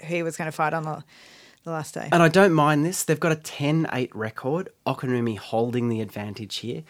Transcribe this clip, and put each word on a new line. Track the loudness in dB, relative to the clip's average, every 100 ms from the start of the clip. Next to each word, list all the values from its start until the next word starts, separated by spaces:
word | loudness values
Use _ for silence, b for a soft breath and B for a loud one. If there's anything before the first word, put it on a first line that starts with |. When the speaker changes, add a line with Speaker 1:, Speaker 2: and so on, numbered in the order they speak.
| -6
Speaker 1:
he | -4
was | -4 -6
gonna | -6
fight | -2 -2
on | -2
the, | -4 -8 -12 b b b b b
the | -10
last | -8 -8
day. | -10 2
Speaker 2:
And | 6
I | 6
don't | 8 6
mind | 6 4 4 2
this. | 0
They've | -2 0
got | 0
a | 0
ten | -4 -4 0 2 0
eight | -2 -4 -4
record, | -8 -6 -4 -4 -4 -8 -6
Okanumi | -4 -2 0 0 -4
holding | -2 -2 0 0 0
the | -2
advantage | -4 -8 -10 -10 -10 -8
here. | -8 -10 -12